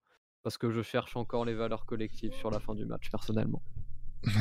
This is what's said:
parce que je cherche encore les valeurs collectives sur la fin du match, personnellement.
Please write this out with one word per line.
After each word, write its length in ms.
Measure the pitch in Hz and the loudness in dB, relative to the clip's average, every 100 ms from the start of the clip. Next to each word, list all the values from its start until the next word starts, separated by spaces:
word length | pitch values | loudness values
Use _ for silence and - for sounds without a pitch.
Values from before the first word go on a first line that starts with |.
| _ _ _ _ | _ _ _ _
parce 140 | 113 - | -8 -2
que 140 | 117 | 0
je 100 | 113 | 0
cherche 360 | 107 127 120 123 | 0 -2 -2 -4
encore 280 | 113 120 | -2 0
les 80 | 117 | 0
valeurs 320 | 110 113 113 | 0 -2 -2
collectives 480 | - 113 107 - 107 | -2 -2 -2 -2 -2
sur 180 | - 110 | -2 0
la 100 | 107 | 0
fin 140 | - | 0
du 120 | 107 113 | -2 -2
match, 240 | 113 - | -2 2
personnellement. 520 | 107 - 107 - - - - - - - - - 104 | 2 4 4 4 0 0 -2 -2 0 -2 0 4 8